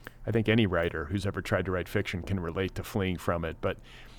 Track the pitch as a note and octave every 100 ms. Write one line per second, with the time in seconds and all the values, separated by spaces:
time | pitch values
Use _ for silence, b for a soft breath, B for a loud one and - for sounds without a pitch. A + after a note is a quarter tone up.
0 | B B - A2+ G#2 A2+ G#2 F2 E2+ E2
1 | D2+ G2 G2 F2+ - G2 F#2 F2+ E2+ G#2+
2 | G#2 F2+ E2 G2 E2 E2 F#2+ - - A2
3 | F#2 F2 - E2+ E2 D2+ G2 F2+ b b
4 | b